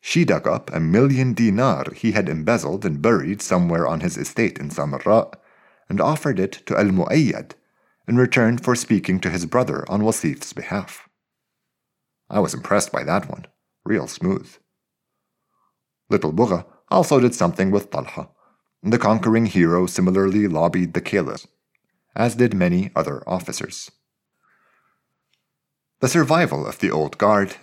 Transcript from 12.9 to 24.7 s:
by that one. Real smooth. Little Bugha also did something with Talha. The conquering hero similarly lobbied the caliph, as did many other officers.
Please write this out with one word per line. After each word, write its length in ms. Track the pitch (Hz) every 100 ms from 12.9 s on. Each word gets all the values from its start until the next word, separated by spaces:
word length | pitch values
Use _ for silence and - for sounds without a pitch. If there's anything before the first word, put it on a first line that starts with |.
by 120 | -
that 260 | 71 95 -
one. 160 | - - _ _ _
Real 220 | - 104 65
smooth. 500 | - 87 95 - - _ _ _ _ _ _ _ _ _ _ _ _ _ _ _
Little 220 | 104 78
Bugha 340 | 80 117 87 - _ _
also 300 | 190 175 143
did 140 | 120
something 360 | - 87 87 95
with 200 | 101 -
Talha. 380 | - - - 185 _ _ _ _ _
The 160 | 95 117
conquering 480 | 107 110 104 113 113
hero 400 | 92 85 87 92
similarly 600 | - 92 92 95 101 104
lobbied 440 | 78 85 92 87
the 80 | 82
caliph, 460 | - 104 71 - - _ _ _ _ _ _
as 200 | 110 117
did 180 | 117 123
many 380 | 104 90 87 98
other 280 | - 76 71 -
officers. 640 | 90 87 87 - - - _ _ _ _ _ _ _ _